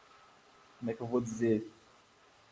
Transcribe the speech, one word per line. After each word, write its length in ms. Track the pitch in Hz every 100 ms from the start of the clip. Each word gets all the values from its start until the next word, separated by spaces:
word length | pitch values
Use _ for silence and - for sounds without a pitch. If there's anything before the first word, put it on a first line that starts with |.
| - - - - - - - -
como 120 | 120
é 40 |
que 60 | 113
eu 60 | 117
vou 140 | 123
dizer? 440 | 113 110 113 107 - - - - - - - - -